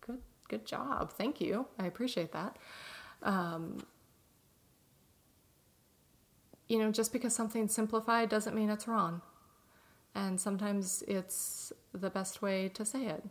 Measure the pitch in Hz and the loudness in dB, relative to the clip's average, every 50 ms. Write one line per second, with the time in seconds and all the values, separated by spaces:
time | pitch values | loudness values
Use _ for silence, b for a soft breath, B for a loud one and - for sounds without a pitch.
0 | - - 233 254 - - - _ - - - 220 220 - - - - 277 - - | -8 -8 -8 -8 -8 -14 -20 _ -10 -6 -6 -6 -4 -4 -4 -4 -2 0 0 0
1 | - - - - 196 240 294 - 185 - - 208 262 - - - 190 175 170 - | -2 -4 -2 -2 -2 -2 0 0 0 2 2 0 0 -2 -4 -2 -2 -2 -2 -2
2 | 240 254 - - 170 160 - - 165 202 - B B B B B B B B B | -2 -2 0 0 -2 -2 -2 -4 -4 -4 -6 B B B B B B B B B
3 | B B B B - - 196 190 180 170 170 165 165 165 - - - - - - | B B B B 0 2 2 2 2 0 -2 -4 -4 -6 -6 -8 -10 -12 -16 -20
4 | - _ _ _ _ _ _ _ _ _ _ _ _ _ - _ _ _ _ _ | -20 _ _ _ _ _ _ _ _ _ _ _ _ _ -20 _ _ _ _ _
5 | - _ - _ _ _ _ _ _ _ _ _ _ _ _ _ _ _ _ _ | -20 _ -20 _ _ _ _ _ _ _ _ _ _ _ _ _ _ _ _ _
6 | _ _ _ - _ _ _ - _ - - - _ _ 226 220 220 220 214 - | _ _ _ -20 _ _ _ -20 _ -20 -20 -20 _ _ 4 4 6 4 4 4
7 | 226 214 - 254 247 240 226 - 233 220 220 226 220 202 - - 220 220 226 220 | 2 2 2 0 0 2 0 2 0 0 2 2 2 2 4 2 2 4 4 2
8 | 220 - 233 233 233 214 220 214 214 220 - 220 214 214 214 214 - - 226 220 | 4 4 4 4 6 4 4 2 2 2 2 2 2 2 2 0 0 0 2 2
9 | 190 170 165 170 - - - - - - _ _ b b b b b b b b | 2 2 0 -4 -8 -12 -20 -20 -20 -20 _ _ b b b b b b b b
10 | b b _ 202 196 196 190 185 - 214 202 190 208 208 208 202 190 185 - - | b b _ -2 -2 0 0 0 0 0 0 0 0 2 2 2 0 0 -2 -4
11 | - - 202 190 185 190 - - - - - - - - - - - - - 185 | -2 0 0 0 0 -2 -4 -4 -4 -4 -4 -6 -8 -10 -12 -14 -16 -14 -10 -4
12 | 185 190 180 190 190 185 - - - 202 190 190 190 190 190 - 220 208 - 269 | -4 -2 0 0 -2 -2 -4 -2 0 2 2 2 2 0 -2 -2 -4 -2 0 0
13 | 269 214 160 156 - 202 | -2 0 -2 -4 -6 -10